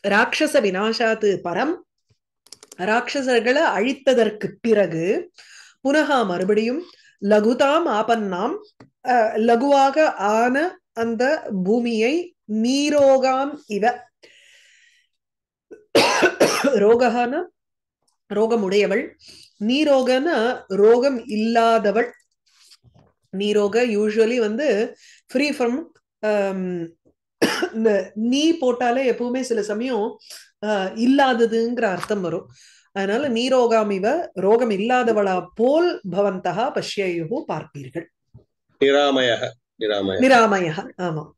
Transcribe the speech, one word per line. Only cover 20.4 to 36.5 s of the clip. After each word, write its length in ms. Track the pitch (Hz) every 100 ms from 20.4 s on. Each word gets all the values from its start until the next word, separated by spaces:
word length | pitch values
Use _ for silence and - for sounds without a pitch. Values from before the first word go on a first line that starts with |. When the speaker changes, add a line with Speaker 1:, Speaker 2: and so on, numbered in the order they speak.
| 233 247 -
Speaker 1:
ரோகம் 500 | 190 208 240 269 254
இல்லாதவள். 920 | - 214 220 233 226 226 202 202 - - _ _ _ _ _ - _ _ _ _ _ 190
நீரோக 460 | 208 208 208 220
usually 520 | 247 202 214 214 220 247
வந்து 600 | 214 220 294 202 240 - - - _
free 240 | 262 294
from, 340 | - 240 254 339 _ _ _ 214
um, 640 | 208 196 190 185 175 165 _ _ _ _ _ - - 359
இந்த 360 | 220 220 202 190
நீ 440 | 208 226 269 311 330
போட்டாலே 520 | 254 240 247 247 262
எப்பவுமே 280 | - 240 254
சில 220 | 254 226
சமயம், 540 | 202 208 254 233 220 262 - - - _ 208
அஹ், 280 | 208 190
இல்லாததுங்கிற 880 | 220 240 277 269 233 233 226 233 240
அர்த்தம் 380 | 226 175 - 208
வரும். 280 | 175 170 - _ _ _ _
அதனால 360 | 196 196 220 294
நீரோகாமிவ, 960 | 226 254 262 233 226 208 196 202 311 339
ரோகம் 380 | - 185 233 247
இல்லாதவளா 760 | 196 220 254 233 208 202 185 175
போல் 460 | - 240 302 349 - 190
பவந்தஹா 600 | 175 202 185 185